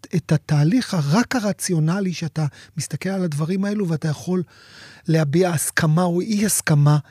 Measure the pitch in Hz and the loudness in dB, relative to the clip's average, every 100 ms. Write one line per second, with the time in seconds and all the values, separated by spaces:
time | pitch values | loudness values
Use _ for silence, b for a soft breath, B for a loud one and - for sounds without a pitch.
0 | - 185 - 156 - 147 147 247 - 185 | -2 -4 0 -2 0 2 2 2 0 -2
1 | 143 180 247 262 208 180 - 170 156 185 | 0 2 2 0 -2 -4 -2 0 0 0
2 | 190 165 160 - 147 B B - - 143 | -2 -4 -6 -4 -4 B B -10 -8 -6
3 | 185 196 180 143 156 190 202 208 190 160 | -4 -2 -2 -2 -2 -2 -2 -2 -2 -2
4 | 160 143 - 185 170 B B B B B | -2 -4 -2 -4 -4 B B B B B
5 | - 160 151 151 185 160 - - 160 156 | -2 0 2 2 2 0 -2 0 2 2
6 | 180 170 185 208 208 - - 151 147 147 | 2 0 -2 0 0 0 2 4 4 4
7 | - | 0